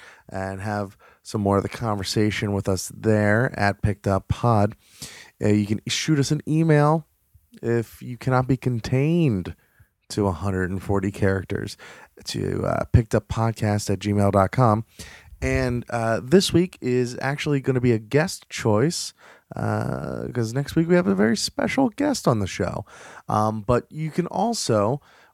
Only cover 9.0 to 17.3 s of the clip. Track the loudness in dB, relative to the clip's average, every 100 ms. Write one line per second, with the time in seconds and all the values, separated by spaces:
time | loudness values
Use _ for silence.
9 | 2 2 2 0 -4 -10 _ _ _ _
10 | -8 -2 0 0 -2 -2 -2 -4 -2 -2
11 | -2 0 0 0 -4 -6 -6 -10 -20 -20
12 | -20 -20 -10 -6 -4 -2 -2 -2 2 2
13 | 4 -2 -2 -2 -2 -2 -2 0 -2 -4
14 | 0 2 4 4 4 4 4 4 -2 -14
15 | -20 -20 -20 -8 -2 0 0 -2 -4 -2
16 | 0 -2 4 4 4 2 0 -2 -2 0
17 | 0 -4 -6